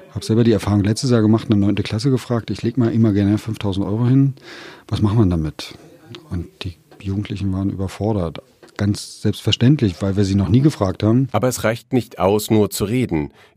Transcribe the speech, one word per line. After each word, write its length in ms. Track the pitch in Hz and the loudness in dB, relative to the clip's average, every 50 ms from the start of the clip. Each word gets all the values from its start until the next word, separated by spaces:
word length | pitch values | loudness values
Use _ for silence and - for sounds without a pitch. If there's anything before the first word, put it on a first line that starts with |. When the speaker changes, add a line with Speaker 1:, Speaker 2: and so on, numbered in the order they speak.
| - - - | -20 -14 -12
Speaker 1:
Hab 100 | 107 - | -10 -4
selber 180 | - 110 113 117 | 0 2 4 4
die 100 | 117 110 | 4 4
Erfahrung 300 | 95 - 101 101 104 98 | 2 2 2 2 2 2
letztes 280 | 101 110 - - 135 | 2 0 -2 0 2
Jahr 100 | 120 117 | 2 4
gemacht, 280 | 107 107 110 110 - - | 4 4 4 2 2 0
eine 100 | 113 101 | 0 2
neunte 220 | 98 101 101 101 104 | 2 2 0 -2 -4
Klasse 260 | - - 107 107 143 | -4 -4 -2 0 0
gefragt, 420 | 131 120 - - 120 117 - - | 0 -2 -2 -4 -4 -4 -4 -6
ich 120 | 104 - - | -8 -6 -4
leg 160 | 113 117 - | -4 0 0
mal 120 | 117 113 | 0 2
imaginär 460 | 101 110 113 113 98 101 101 98 104 | 2 4 4 4 4 4 2 2 2
fünftausend 480 | 107 - - 107 - - 101 95 95 95 | 0 -2 -6 -8 -6 -4 -4 -2 -2 -2
Euro 220 | 87 101 110 123 | -2 -2 0 2
hin, 260 | 120 131 135 139 139 131 - - - - - - - - - _ - | 4 4 4 4 2 0 -4 -12 -20 -20 -20 -20 -20 -20 -20 _ -8
was 140 | 107 - 104 | -4 -2 0
machen 160 | 104 98 120 | 0 2 2
wir 80 | 110 | 2
damit? 480 | 90 87 82 78 76 73 - - - - - - - - - - - - - - - | 2 2 0 -2 -4 -6 -10 -14 -18 -18 -20 -20 -20 -20 -20 -20 -20 -20 -20 -14 -10
Und 160 | - 87 85 - - _ - | -10 -10 -10 -12 -14 _ -12
die 140 | 95 85 - _ _ - - - | -12 -12 -14 _ _ -20 -12 -8
Jugendlichen 500 | 98 98 101 101 - 104 95 101 98 92 | -6 -6 -4 -6 -6 -6 -6 -4 -4 -2
waren 160 | 92 95 98 | -2 -2 -4
überfordert, 720 | - 92 98 92 - - 101 107 110 101 87 82 73 - - _ _ _ - - _ - | -4 -4 -6 -8 -6 -4 -2 -2 0 0 -2 -4 -6 -10 -16 _ _ _ -20 -18 _ -2
ganz 420 | 101 101 101 - - - - - | -2 -2 -2 -2 -6 -12 -14 -4
selbstverständlich, 800 | - 104 101 - - - 110 - - 123 156 143 120 101 87 - | -4 -4 -4 -2 -2 -2 0 2 4 4 4 4 2 0 -2 -2
weil 160 | 104 98 98 | -4 -2 0
wir 80 | 98 104 | 0 0
sie 120 | 95 98 | 2 2
noch 120 | 101 98 - | 0 2 2
nie 140 | 101 127 135 | 2 4 4
gefragt 400 | 156 139 - 104 95 92 - - | 2 2 0 -2 -2 -2 0 0
haben. 260 | 107 113 127 135 127 - | 2 2 2 0 0 -2
Speaker 2:
Aber 160 | 107 98 127 | -2 -2 -2
es 160 | 120 - - | -2 -2 -2
reicht 280 | 107 113 - - _ - | -2 -2 -4 -6 _ -2
nicht 260 | 127 113 - - - | -2 -2 -2 -4 -2
aus, 320 | 87 95 104 107 104 - | 0 2 2 2 2 2
nur 200 | 113 110 104 95 | 2 2 2 2
zu 160 | - - 110 | 0 -4 -4
reden. 480 | 95 113 131 123 95 85 78 73 71 - _ - _ _ | -2 -2 -2 -2 -2 -2 -2 -4 -4 -8 _ -20 _ _